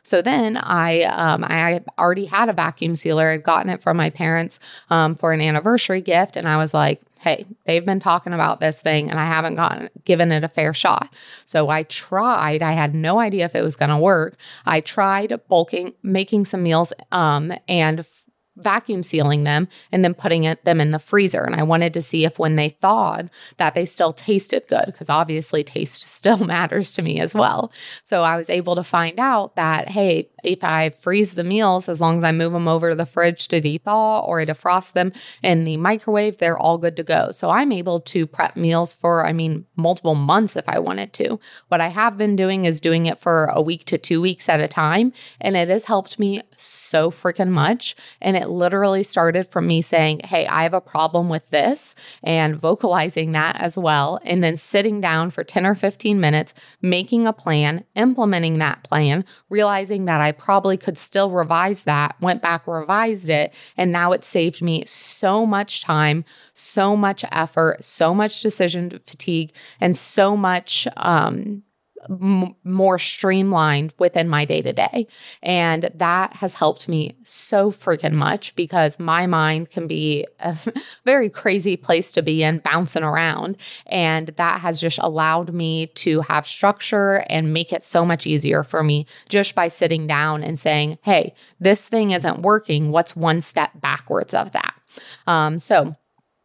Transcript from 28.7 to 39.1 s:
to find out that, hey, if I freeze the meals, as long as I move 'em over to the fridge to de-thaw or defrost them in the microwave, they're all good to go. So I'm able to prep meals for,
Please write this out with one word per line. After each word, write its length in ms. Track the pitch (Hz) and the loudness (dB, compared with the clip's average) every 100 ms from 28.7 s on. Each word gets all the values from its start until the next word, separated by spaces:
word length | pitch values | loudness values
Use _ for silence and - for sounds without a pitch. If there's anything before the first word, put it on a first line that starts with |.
| 175 | -2
to 80 | |
find 360 | 170 175 165 185 | 0 0 0 0
out 380 | 269 233 196 - | 0 0 -2 -2
that, 320 | 160 156 - | 0 0 -2
hey, 400 | 196 196 165 - _ | 0 2 0 -2 _
if 220 | 180 185 | -4 -2
I 280 | 170 160 160 | 0 0 0
freeze 420 | 156 175 202 202 | -2 0 2 0
the 100 | 180 | -2
meals, 460 | 170 190 208 185 180 | -2 2 2 2 0
as 100 | 160 | 0
long 180 | 165 170 | 2 2
as 60 | |
I 80 | 165 | 2
move 220 | 160 165 | 2 0
'em 140 | 170 170 | 0 0
over 240 | 165 170 | 2 0
to 40 | 160 | 0
the 120 | 165 | -2
fridge 400 | - 170 170 - | 0 0 0 -2
to 120 | 170 | -2
de-thaw 600 | 151 156 - 214 220 214 | 0 -2 0 0 2 0
or 260 | - 165 156 | -2 -2 -4
defrost 480 | 151 180 185 - | -2 0 0 0
them 180 | 180 185 - - - | 0 0 -4 -18 -4
in 240 | 185 165 160 | 2 2 2
the 100 | 156 | 0
microwave, 640 | 175 214 - 208 214 208 | 0 0 0 0 0 0
they're 200 | 170 165 | 0 2
all 200 | 165 170 | 0 2
good 180 | 170 165 | 0 -2
to 60 | |
go. 280 | 165 165 - | 0 0 0
So 180 | - 175 | -2 0
I'm 220 | 196 285 | 2 2
able 280 | 190 180 170 | 0 -2 -4
to 260 | - 180 156 | -2 -2 -2
prep 280 | - 165 - | -2 -2 0
meals 380 | 165 165 170 | 0 2 0
for, 320 | - 170 | -2 0